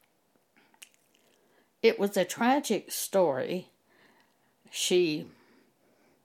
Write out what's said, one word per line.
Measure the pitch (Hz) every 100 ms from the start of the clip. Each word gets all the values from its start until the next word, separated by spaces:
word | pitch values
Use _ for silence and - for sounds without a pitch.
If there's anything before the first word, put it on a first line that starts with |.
| _ _ _ _ _ _ _ _ - _ _ _ _ _ _ _ _ _
It | 226 226
was | 202 202
a | 180
tragic | - 240 285 277 196 -
story. | - - 190 170 127 123 180 - _ _ _ _ _ _ _ _ _ -
She | - - 180 170 151 - - _ _ _ _ _ _ _ _